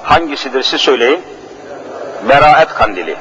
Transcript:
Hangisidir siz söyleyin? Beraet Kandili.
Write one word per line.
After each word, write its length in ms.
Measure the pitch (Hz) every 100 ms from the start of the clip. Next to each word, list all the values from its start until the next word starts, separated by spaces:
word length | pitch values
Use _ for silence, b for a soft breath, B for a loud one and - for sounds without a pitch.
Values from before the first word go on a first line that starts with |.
Hangisidir 600 | - 151 165 143 139 127
siz 180 | 123 156
söyleyin? 400 | - 127 120 165 - - - - - - - - - - 110
Beraet 440 | 139 151 151 160
Kandili. 420 | - 110 92 82 71